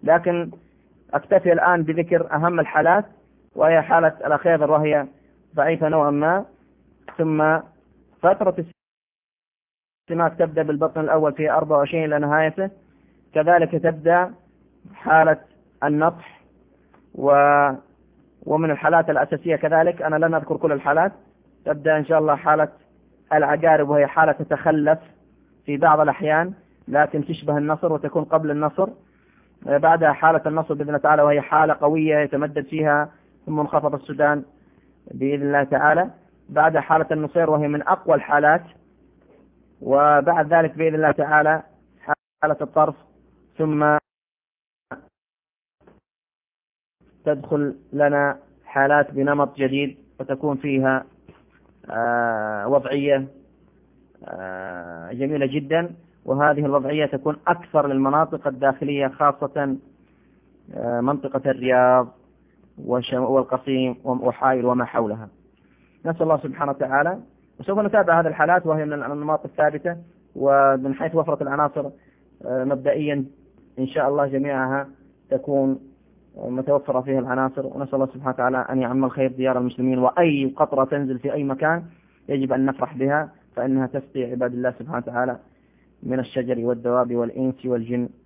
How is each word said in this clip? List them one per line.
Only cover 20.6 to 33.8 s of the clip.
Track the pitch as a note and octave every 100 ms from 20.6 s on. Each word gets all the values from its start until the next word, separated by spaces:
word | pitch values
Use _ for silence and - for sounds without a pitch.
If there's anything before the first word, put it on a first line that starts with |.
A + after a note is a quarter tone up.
| D#3+
الحالات، | C#3+ C#3 D3+ F#3 - _ _ _ _ -
تبدأ | D3 D3+ D#3
إن | C#3
شاء | D#3+
الله | D#3 C#3+
حالة | D3 D#3 D3+ - _ _ _ _ _
العقارب | D#3 D3 D3 D#3+ D#3 C#3+
وهي | D3 C#3
حالة | - D#3
تتخلف | D3 D#3 C#3+ E3 D#3 D3 D#3+ - _ _ _ _ _ -
في | C#3+
بعض | D#3+ D3+
الأحيان، | D3+ C3 D#3 D#3 F3 F#3+ _ _ -
لكن | C3+ D3+ D3+ C#3+
تشبه | D#3+ D3+ D3
النصر | D3 D#3 F3
وتكون | D3+ D3 E3
قبل | D#3 D#3+ D#3
النصر. | D3 D3+ D3+ G3 - _ _ _ _ _ _
بعدها | - C#3 D#3+ E3+ D#3+
حالة | C#3 D#3+ D#3+ D#3+
النصر | D#3 D#3+
بإذن | D3 D3
الله | D3
تعالى | D3 D3+
وهي | D3 D3
حالة | C3 D#3 D#3
قوية | D3 D3 D#3+ D#3 D3+
يتمدد | D3 C#3+ D3 D3 C3+
فيها | D#3 D3+ D3 D3+ _ _ _ -
ثم | D3+
منخفض | D3 D#3